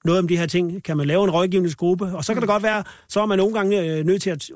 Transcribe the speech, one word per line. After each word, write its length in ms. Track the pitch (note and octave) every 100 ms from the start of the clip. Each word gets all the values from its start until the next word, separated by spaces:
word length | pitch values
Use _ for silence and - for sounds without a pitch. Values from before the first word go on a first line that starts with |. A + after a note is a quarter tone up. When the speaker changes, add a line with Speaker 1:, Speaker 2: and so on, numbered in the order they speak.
Speaker 1:
noget 140 | E3 F3+
om 100 | E3+
de 80 | E3+
her 100 | E3
ting? 360 | F3+ E3+ F#3
Kan 140 | - D3+
man 100 | C#3+
lave 180 | F3
en 60 | G3
rådgivningsgruppe?" 720 | D#3+ F#3 F#3+ E3+ D3 F3 F3+
Og 200 | F#3+ F3+
så 100 | C#3+
kan 80 | A3+
det 60 | G#3+
Speaker 2:
Mm. 40 |
Speaker 1:
godt 100 | G#3
være, 220 | G#3+ G#3+ - - -
så 120 | G#3
er 60 | G#3+
man 120 | F#3+
nogle 160 | G3+
gange, 260 | A3 G3 G3+
øh, 240 | D#3+ D#3
nødt 180 | D#3 F#3+
til 80 | F#3+
at, 200 | D3+ -